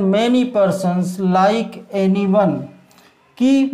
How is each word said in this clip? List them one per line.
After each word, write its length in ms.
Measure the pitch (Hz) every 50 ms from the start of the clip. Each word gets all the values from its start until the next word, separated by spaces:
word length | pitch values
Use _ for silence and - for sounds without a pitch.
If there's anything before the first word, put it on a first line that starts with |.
| 196 190
many 340 | 196 208 233 240 247 254 247 - -
persons 640 | 208 196 185 - - - 180 175 180 180 180 - 196 190 185 180
like 440 | 185 190 202 220 226 - - - - - - - 196
anyone, 600 | 196 190 190 202 202 190 190 214 202 170 139 131 131 - - - _ _ _ _ _ _ _ _ _ _ _ -
कि 320 | 240 262 269 269 269 269